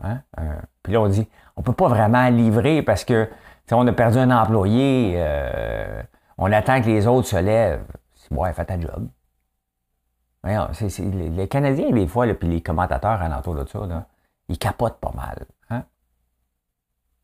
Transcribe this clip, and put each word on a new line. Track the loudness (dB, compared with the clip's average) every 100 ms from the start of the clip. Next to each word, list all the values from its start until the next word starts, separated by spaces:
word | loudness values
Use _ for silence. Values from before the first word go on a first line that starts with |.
Hein ? | -8 -8 -10 -8
Un, | -8 -8 -12 _
puis | -2
là, | 0
on | 2
dit, | 0 -2 _ _ -6
on |
peut | -2
pas | 0 2
vraiment | 4 4 4 4
livrer | 4 4 4 2 2
parce | 2 0 2
que, | 0 0
tu | -4 -20 -18 -2
sais, | 2
on | 4
a |
perdu | 4 4 4
un | 4
employé, | 4 4 2 4 4 4 2 2 0
euh, | 0 -2 -4 -4 -6 -6 -8 -10 -12 _ _ -4
on | 2
attend | 2 2 2
que | 2
les | 2 4
autres | 2 2
se | 0
lèvent. | 2 2 2 -2 -8 -18 _ _
C'est, | -8
ouais, | -4 -4
fais | -4 -6
ta | -6
job. | -6 -8 -12 -14 _ _ _ _ _ _ _ _ _ _ _ _
Voyons, | -4 -4 -4
c'est, | -4 -6
c'est, | -6
les, | -6 -4 -4
les | -4 -2
Canadiens, | 0 0 0 0
des | 0 0
fois, | 0 0
là, |
puis | 0 -2
les | -2
commentateurs | -2 -2 -2 -2 -2 -2
alentour | -2 -6 -6
de | -6 -8
ça, | -8 -8
là, | -8 -10 _ _ _ -10
ils | -6
capotent | -4 -2 -4 -4
pas | -10 -8
mal. | -10 -12 -16 _ -10
Hein ? | -10 -10 _ _ _ _ _ _ _ _ _ _ _ _ _